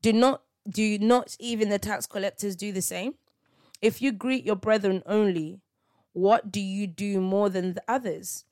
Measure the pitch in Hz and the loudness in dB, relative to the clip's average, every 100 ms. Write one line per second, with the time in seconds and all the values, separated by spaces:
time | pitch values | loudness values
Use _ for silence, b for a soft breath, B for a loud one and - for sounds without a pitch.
0 | 226 220 254 262 _ _ 208 208 214 208 | 4 6 4 2 _ _ -8 0 0 2
1 | 214 247 - - 240 226 214 202 202 214 | 4 4 2 -10 -6 -2 0 0 -2 -6
2 | - 208 196 - 202 175 208 190 - 180 | -6 -4 -6 -4 -8 -6 -6 -4 -4 -6
3 | 220 - _ _ b b b b 226 - | -8 -10 _ _ b b b b 0 2
4 | 269 202 247 262 196 202 214 214 196 190 | -4 -2 -2 -2 -2 -2 2 2 2 -2
5 | - 208 208 175 156 190 _ _ _ _ | 0 2 2 0 -6 -12 _ _ _ _
6 | _ 180 190 226 208 196 190 196 202 165 | _ 0 4 4 2 -6 -4 -4 -6 -4
7 | 202 196 185 196 202 185 185 180 - 262 | -2 0 0 2 2 0 -4 -4 -4 -4
8 | 233 165 185 - _ | -2 -8 -10 -12 _